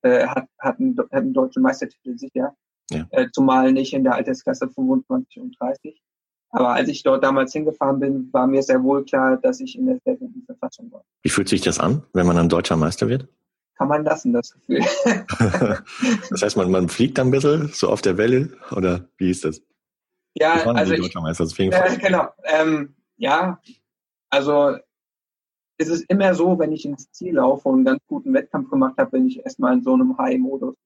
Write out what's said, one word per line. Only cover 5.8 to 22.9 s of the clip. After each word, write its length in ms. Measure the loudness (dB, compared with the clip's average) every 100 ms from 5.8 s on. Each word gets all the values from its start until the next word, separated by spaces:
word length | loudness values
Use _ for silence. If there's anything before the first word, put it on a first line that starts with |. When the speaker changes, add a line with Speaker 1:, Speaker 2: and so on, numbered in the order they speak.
| -12 -20 _ _ _ _ _
Speaker 1:
Aber 220 | -2 0
als 180 | 0 -2
ich 140 | -2
dort 200 | 0 2
damals 300 | 2 2 0
hingefahren 480 | -2 -4 -2 -2 0
bin, 320 | 0 -2 -2
war 140 | 0 2
mir 160 | 2
sehr 200 | 2 2
wohl 220 | 4 0
klar, 320 | 0 0 2 2
dass 240 | 0 -2
ich 160 | -10 -4
in 60 |
der 140 | -2 -2 -4
sehr 100 | -6
guten 260 | -8 -16
Verfassung 460 | -20 -14 -14 -14 -20
war. 140 | -20 _ _
Speaker 2:
Wie 60 | -2
fühlt 220 | -2 0
sich 100 | 0
das 180 | 0 0
an, 240 | -2 -2 -2
wenn 120 | 0 2
man 100 | 4
dann 120 | 4
deutscher 280 | 2 0 0
Meister 320 | 0 0 -2
wird? 200 | -2 -6 _ _ _ _
Speaker 1:
Kann 140 | _ -2
man 160 | 0
lassen, 280 | 0 -2 0
das 200 | -2 -4
Gefühl. 280 | _ -4 0
<laughs> 460 | 0 0 0 0 -4 0
Speaker 2:
<laughs> 920 | 0 2 0 -2 -8 -4 0 0 -2
Das 120 | -2
heißt, 140 | -2 0
man, 140 | 2
man 180 | 2 0
fliegt 300 | 0 0 2
dann 100 | 2
ein 20 |
bisschen 380 | 2 2 2 -2
so 220 | -2 -2
auf 100 | 0
der 160 | 0 2
Welle, 400 | 2 2 0 -10 -8
oder 320 | -2 0 0 -6 _
wie 120 | -2
ist 140 | 0
das? 180 | -4 -8 _ _ _ _ _ _ _
Speaker 1:
Ja, 220 | -2 2 2
Speaker 2:
Ich 80 |
war 80 | 2
noch 80 | 0
Speaker 1:
also 120 | 2
Speaker 2:
nie 60 | 0
Speaker 1:
ich 60 |
Speaker 2:
deutscher 160 | -2 -4
Meister, 240 | -6 -2
deswegen 280 | -4 0 2
Speaker 1:
Ja, 80 | 2
Speaker 2:
frage 140 | 2
ich. 60 | 0
Speaker 1:
genau. 280 | 0 0 -2 _
Ähm, 500 | -2 0 2 0 -4